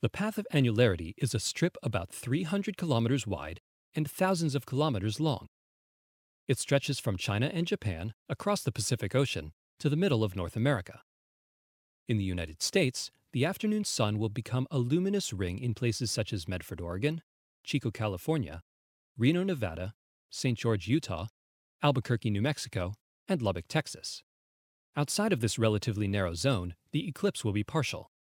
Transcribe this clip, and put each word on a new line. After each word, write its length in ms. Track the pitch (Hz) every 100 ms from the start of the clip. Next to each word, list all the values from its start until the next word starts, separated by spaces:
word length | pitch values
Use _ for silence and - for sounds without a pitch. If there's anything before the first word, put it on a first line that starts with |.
The 80 | 113
path 260 | - 208 214
of 100 | 208
annularity 600 | 151 127 107 120 87 82 -
is 180 | 131
a 60 | 113
strip 380 | - - 170 -
about 280 | - 104 87
three 320 | - - 139
hundred 340 | 175 202 202 196
kilometers 500 | 175 120 117 135 110
wide 340 | 85 73 82 _ _ _
and 140 | - 156
thousands 460 | - 185 190 165
of 120 | 135 -
kilometers 520 | 127 151 113 107 107
long. 280 | 156 123 - _ _ _ _ _ _ _ _ _ _
It 120 | 127
stretches 420 | - 139 - 139
from 160 | - 98
China 300 | - 104 135
and 200 | 180 170
Japan, 460 | 208 104 80 95 - _
across 340 | - - 202
the 80 | -
Pacific 440 | - 110 117 101
Ocean, 380 | 127 139 - 76 - _ _
to 80 | 151
the 80 | 147
middle 260 | 190 123
of 140 | 107 95
North 180 | 87
America. 460 | - 123 131 - - _ _ _ _ _ _ _ _ _ _ _
In 120 | 110
the 60 |
United 380 | 95 90 80 80
States, 480 | - 196 143 - - _ _
the 140 | 127 139
afternoon 380 | 190 214 214
sun 340 | 202 - 107 107
will 100 | 110
become 400 | 104 113 127 131
a 80 | 147
luminous 540 | 120 156 190 202 -
ring 260 | 95 90 92
in 140 | 127
places 380 | 110 120 107 117
such 200 | - 107
as 160 | 104 85
Medford, 360 | 90 - 90
Oregon, 400 | 87 90 139 160 - _ _ _
Chico, 260 | - 143 120
California, 680 | - 107 92 - 160 90 80 - _ _ _ _ -
Reno, 260 | 117 175
Nevada, 520 | 190 165 104 80 92 - _ _ _
Saint 300 | - 135 117
George, 280 | 117 110 82
Utah, 420 | 143 - 82 101 _ _ _ _ _
Albuquerque, 480 | 147 127 - 120 113
New 120 | 101
Mexico, 500 | 120 147 - - 90 104 _ _ _
and 140 | 185
Lubbock, 240 | 110 87 -
Texas. 560 | 160 - - - - _ _ _ _ _ _ _
Outside 380 | - 147 - 208
of 80 | 165
this 180 | 110 -
relatively 480 | 113 107 - 101 101
narrow 280 | 101 92
zone, 400 | 82 131 120 87 85 _
the 160 | 147 190
eclipse 380 | 135 202 - 110
will 80 |
be 100 | 101
partial. 460 | 104 160 135 - - _